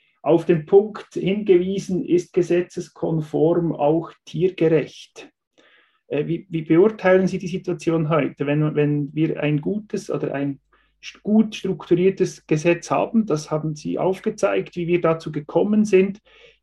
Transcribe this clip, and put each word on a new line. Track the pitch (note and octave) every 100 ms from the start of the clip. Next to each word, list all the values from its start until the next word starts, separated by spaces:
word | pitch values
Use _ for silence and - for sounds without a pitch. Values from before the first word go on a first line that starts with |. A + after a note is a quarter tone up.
| _ _
auf | - D#3+ D#3+
den | E3+ D3+
Punkt | G3 G#3+ - -
hingewiesen, | - F3+ G#3 G#3+ F3 F#3+ G3 - F3
ist | - F3 -
gesetzeskonform | - F3 F3 F3+ - D#3 - E3 D#3+ D3+ D3 D#3 F3 E3
auch | - D3 E3 D#3+ - -
tiergerecht? | D#3 F#3 F#3 D#3+ D#3+ B2+ - - - - _ _ _ _ _ _ _ _
Äh, | C#3 D3+
wie, | E3+ -
wie | E3
beurteilen | D3+ E3 G#3+ G#3+ F#3 F#3+ F#3+
Sie | F#3
die | F#3
Situation | F#3 F#3 F3 - E3 D3+
heute, | D#3 C3+ - C#3+
wenn, | D3 D3+ D3
wenn | D3 D3 C#3+ D3+
wir | D#3 -
ein | D3+ D3
gutes | D#3 G#3 G#3+ G3+ -
oder | D3 D3+
ein | C#3 C#3+ C#3 _ _ _ _
st-, | - -
gut | - G#3+ A3 -
strukturiertes | F#3+ F#3 - E3+ F#3 F#3+ F#3 - -
Gesetz | D#3 E3+ E3+ -
haben? | C#3+ G3 A3+ G#3+
Das | D3+ -
haben | D#3 D#3 D3+
Sie | E3+ -
aufgezeigt, | E3+ F#3+ - G#3 G3+ G3 - F3+
wie | E3
wir | F3
dazu | E3+ D#3+ E3
gekommen | D3+ D3 E3 G3 G#3+ G#3
sind. | F#3+ G3 G3 _ _ - _